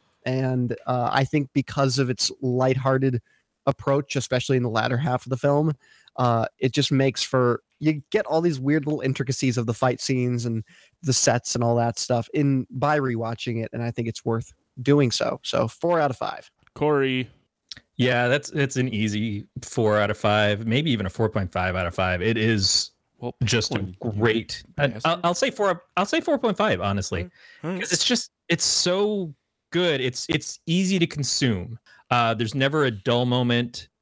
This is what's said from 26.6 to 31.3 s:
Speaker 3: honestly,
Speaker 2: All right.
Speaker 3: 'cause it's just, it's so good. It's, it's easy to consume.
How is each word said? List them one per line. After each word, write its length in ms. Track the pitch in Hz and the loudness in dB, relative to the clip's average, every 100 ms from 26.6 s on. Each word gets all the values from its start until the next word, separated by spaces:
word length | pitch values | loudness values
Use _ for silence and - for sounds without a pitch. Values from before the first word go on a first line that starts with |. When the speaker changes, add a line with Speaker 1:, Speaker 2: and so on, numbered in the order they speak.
| 208 95 | 0 0
Speaker 3:
honestly, 480 | 101 98 92 87 90 - - - | 0 -2 -2 -4 -6 -12 -20 -12
Speaker 2:
All 80 | 156 | -8
right. 100 | 185 | -6
Speaker 3:
'cause 120 | - | -6
it's 120 | 175 | -4
just, 260 | - 240 - _ - | -2 -2 -4 _ -4
it's 160 | 170 | -2
so 680 | - - 175 185 208 208 170 139 _ _ _ | 0 0 0 0 0 -2 -6 -12 _ _ _
good. 300 | 170 180 143 | 0 0 0
It's, 260 | 127 123 - | -2 -4 -4
it's 300 | 151 - - - | -4 -4 -10 -2
easy 320 | 175 185 190 | 0 2 2
to 80 | 170 | 0
consume. 720 | 147 131 | -2 -4